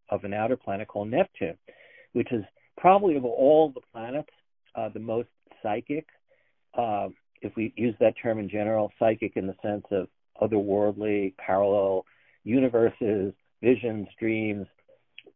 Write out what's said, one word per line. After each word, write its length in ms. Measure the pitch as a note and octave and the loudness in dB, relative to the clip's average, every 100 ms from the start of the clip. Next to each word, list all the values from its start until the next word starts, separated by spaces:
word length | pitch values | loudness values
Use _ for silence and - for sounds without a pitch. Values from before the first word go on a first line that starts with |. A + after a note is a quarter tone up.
| - | -8
of 160 | G2+ | -6
an 80 | G2+ | -4
outer 240 | G#2 A2+ B2+ | -4 -2 -2
planet 320 | - G2 G#2+ | -4 -8 -8
called 220 | G#2 G#2+ | -8 -2
Neptune, 480 | C#3 G3 - E2 E2 _ - - - - | 0 -2 -2 -8 -8 _ -20 -20 -20 -8
which 180 | B2 A#2 | -4 -2
is 120 | A2+ F#2+ _ _ - | -4 -6 _ _ 0
probably 380 | F3 G3 G3+ C#3+ | 4 6 4 0
of 100 | B2 | -2
all 460 | A2+ C3+ D3+ D#3 | 2 6 6 4
the 80 | B2+ - | -2 -16
planets, 380 | A2+ A#2 C#3+ - _ _ _ _ | -12 -10 -8 -10 _ _ _ _
uh, 140 | A2+ A2 | -10 -8
the 120 | G#2+ | -8
most 280 | A2+ A2+ A#2+ _ _ - | -6 -4 -6 _ _ -10
psychic, 440 | A2 A2 - D3 - _ _ _ _ _ _ B2+ | -6 -6 -6 -8 -10 _ _ _ _ _ _ -4
uh, 300 | A#2 G#2 G2 F#2 _ _ | -2 -2 -6 -10 _ _
if 120 | G#2 A#2 | -10 -6
we 180 | A2 - | -6 -2
use 180 | A#2+ G#2+ | -4 2
that 140 | A2 - | 2 2
term 160 | A#2+ A2 | -4 -4
in 100 | G2 | -4
general, 420 | G#2 G#2 A2 G#2+ - | -4 0 0 -2 0
psychic 340 | A2+ G#2+ G2+ G#2+ | 2 2 -2 -4
in 100 | F#2+ | -6
the 100 | F#2 | -6
sense 240 | G#2+ G#2 - | -4 -4 -4
of 180 | G2 F2 _ _ - | -4 -4 _ _ -4
otherworldly, 960 | G#2+ G#2+ G2+ G2 G#2 G2 G#2+ G#2 G2 - | 0 0 2 2 2 0 -2 0 -2 -6
parallel 720 | - F#2+ G2+ G2+ G2 F#2 - _ _ _ | -2 2 4 4 2 0 -4 _ _ _
universes, 880 | G#2 B2+ C3 A#2 A2+ - A2+ G#2 G2 - _ - | -2 2 4 4 2 2 -2 0 -2 -6 _ -2
visions, 460 | A2+ A#2+ A#2 G#2+ F#2+ - | 2 2 0 -6 -8 -6
dreams, 480 | A2+ A2 A2 G#2 F#2+ _ _ _ _ _ - | -2 -2 -2 -4 -8 _ _ _ _ _ -20